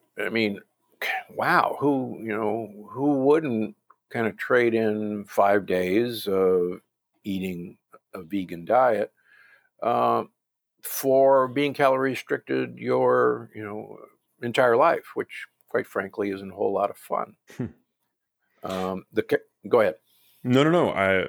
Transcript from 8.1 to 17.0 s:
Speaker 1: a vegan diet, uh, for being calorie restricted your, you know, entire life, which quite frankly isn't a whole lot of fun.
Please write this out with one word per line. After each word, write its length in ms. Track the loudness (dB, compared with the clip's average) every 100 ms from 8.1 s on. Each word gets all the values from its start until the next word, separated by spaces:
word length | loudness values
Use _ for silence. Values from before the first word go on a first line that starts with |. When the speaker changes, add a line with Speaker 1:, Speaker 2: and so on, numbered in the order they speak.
Speaker 1:
a 80 | -16
vegan 420 | -8 -6 -6 -8
diet, 480 | 0 2 2 0 -4 _ _ _ -20 _ _ -6
uh, 400 | -2 0 0 0 -4 _ _ _ _ _
for 640 | -12 -4 2 4 6 6 2
being 240 | 0 -2
calorie 380 | 2 2 2 -2
restricted 640 | -4 -6 -6 -4 -4 -4 -6
your, 760 | -2 0 2 2 2 0 -8
you 80 | -14
know, 360 | -12 -12 -14 -18 -20 _ _ -10
entire 360 | -4 2 4 6
life, 340 | 4 2 -4 -10
which 320 | -10 -12 -18 _ _
quite 180 | -6 -4
frankly 440 | -6 -6 -4 -4
isn't 220 | -4 -8
a 40 | -4
whole 160 | -2
lot 180 | 0 -2
of 80 |
fun. 380 | -4